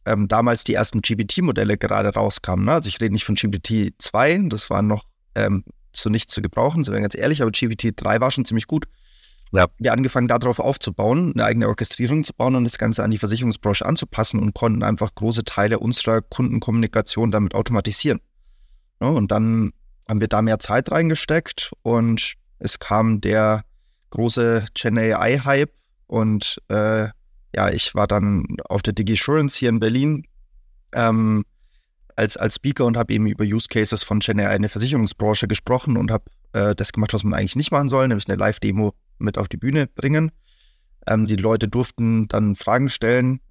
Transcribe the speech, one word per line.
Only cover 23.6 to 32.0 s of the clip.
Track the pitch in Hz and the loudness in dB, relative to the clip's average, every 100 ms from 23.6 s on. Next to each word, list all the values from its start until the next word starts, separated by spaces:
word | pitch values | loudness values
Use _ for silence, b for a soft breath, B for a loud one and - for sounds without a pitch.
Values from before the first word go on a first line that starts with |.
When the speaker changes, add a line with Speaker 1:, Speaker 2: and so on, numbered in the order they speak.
| - _ _ _ _ | -4 _ _ _ _
Speaker 1:
große | - 117 123 117 113 104 | -2 0 2 2 2 -2
Gen | - 117 113 | -4 -2 0
A | 113 107 107 | 2 2 2
I-Hype | 135 135 139 147 - _ _ _ | 0 2 2 0 -6 _ _ _
und, | 113 110 107 - - - | 0 2 0 -2 -6 -4
äh, | 104 107 110 107 - _ - - | 0 2 0 -2 -8 _ -20 -8
ja, | - 95 | 0 0
ich | - - | 0 -2
war | - 101 | 0 0
dann | 101 101 98 - - | 2 2 0 -2 -8
auf | - 101 | -4 -4
der | 110 | -2
DigiSurance | 101 101 107 - 156 143 - | -2 0 0 2 2 2 0
hier | 123 | 0
in | 113 | 2
Berlin, | 110 123 147 151 - - - - - - _ | 2 2 2 0 -6 -20 -20 -20 -20 -20 _
ähm, | 120 117 110 110 107 - _ _ _ _ _ | 0 2 4 2 0 -2 _ _ _ _ _